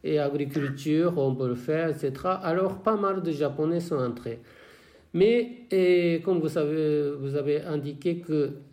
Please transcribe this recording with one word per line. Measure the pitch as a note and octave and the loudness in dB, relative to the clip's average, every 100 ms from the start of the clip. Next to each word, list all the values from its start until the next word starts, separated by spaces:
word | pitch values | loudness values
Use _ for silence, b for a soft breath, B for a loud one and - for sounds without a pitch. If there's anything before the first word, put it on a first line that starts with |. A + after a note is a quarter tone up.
et | D#3 D3+ | 0 0
agriculture, | C#3+ C#3+ C#3+ D#3 C#3 C3+ D3+ D#3 F3 E3+ | 0 -2 -2 -2 -2 -4 0 2 2 2
on | C3+ C3 | 0 0
peut | B2+ | -2
le | A#2+ | -2
faire, | B2 D#3 E3 | -2 0 0
et | D3+ | -2
cetera. | C#3 C3+ F#3 F#3 | -4 -2 -2 -2
Alors, | F#3 E3+ F#3+ F#3+ | 0 0 0 0
pas | - G#3+ | 0 2
mal | G3 F#3+ | 0 0
de | E3 | -2
Japonais | D3 D3 C#3 D#3 E3+ | 0 -2 0 0 0
sont | E3+ D3+ | -2 -2
entrés. | B2+ A#2+ A#2 A#2 B B B B B B B | -2 -4 -10 -12 B B B B B B B
Mais, | E3+ G3+ A#3+ A#3+ - - | 4 4 4 0 -8 -2
et | F#3+ F3+ F3+ E3+ E3 | 2 4 4 4 0
comme | F3+ F3 | 2 0
vous | D#3 | 2
savez, | D#3 D3 D#3 D3+ D3+ C#3+ C#3+ | 0 0 2 2 2 0 -2
vous | C#3 C#3+ | -4 -2
avez | C#3 D3 | 0 -2
indiqué | E3+ D3+ C#3+ C#3+ F3+ E3+ | -2 -4 -6 -4 -4 -4
que | E3+ D#3 C#3 - - | -2 0 0 -4 -18